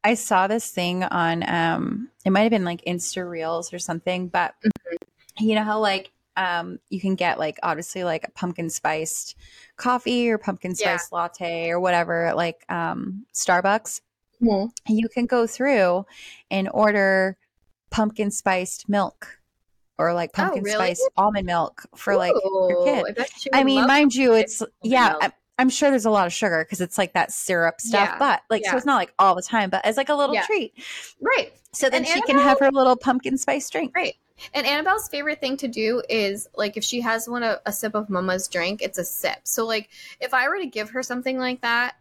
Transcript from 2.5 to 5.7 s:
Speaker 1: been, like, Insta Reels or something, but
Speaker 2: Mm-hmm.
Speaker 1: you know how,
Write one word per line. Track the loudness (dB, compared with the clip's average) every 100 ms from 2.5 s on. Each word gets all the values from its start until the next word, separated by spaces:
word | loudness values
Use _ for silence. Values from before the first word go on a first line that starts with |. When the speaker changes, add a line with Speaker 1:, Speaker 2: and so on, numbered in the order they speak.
Speaker 1:
been, | 2 0
like, | -4 -6
Insta | -6 -6 -8 -8
Reels | -6 -4 -4 -6
or | -10
something, | -6 -6 -4 -4 -2
but | -2 -2 -2
Speaker 2:
Mm-hmm. | -2 -2 -8 -12 -12 _ _ -4
Speaker 1:
you | 0 0
know |
how, | 0